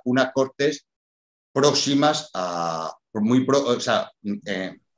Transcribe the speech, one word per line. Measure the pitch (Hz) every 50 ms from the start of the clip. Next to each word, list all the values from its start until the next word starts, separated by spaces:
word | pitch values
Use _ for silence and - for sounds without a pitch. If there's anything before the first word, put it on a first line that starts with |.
| -
unas | 127 123 135 131 131 -
Cortes | 135 135 131 - - 143 147 147 - - _ _ _ _ _ _ _ _ _ _ _ _ _
próximas | - 135 135 147 135 139 - 139 143 139 147 151 151 151 - - -
a, | 95 90 90 87 85 85 85 80 80 80 78 - - _ _ -
muy | 110 104 110 123 131 127
pro-, | 127 135 139 139
o | 120 123 113
sea, | - 123 113 - - - - _ - 104 101 101 -
eh, | 104 98 95 95 90 - - _ _ _